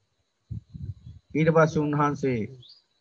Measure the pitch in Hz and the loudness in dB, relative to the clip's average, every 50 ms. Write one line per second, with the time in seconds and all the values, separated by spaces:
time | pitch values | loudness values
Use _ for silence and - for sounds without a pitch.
0 | _ _ _ _ _ _ _ _ _ _ - - - _ - - - - - - | _ _ _ _ _ _ _ _ _ _ -14 -14 -14 _ -14 -12 -12 -12 -12 -14
1 | - - - - - _ - 147 160 165 160 165 156 151 - 156 147 147 147 147 | -16 -20 -20 -20 -20 _ -2 2 2 4 6 6 4 4 2 0 -2 0 0 0
2 | 147 147 147 135 143 135 123 113 101 - 135 127 120 - - - _ _ _ _ | 0 0 0 -2 -2 -2 -2 -2 -4 -6 -10 -16 -20 -20 -20 -20 _ _ _ _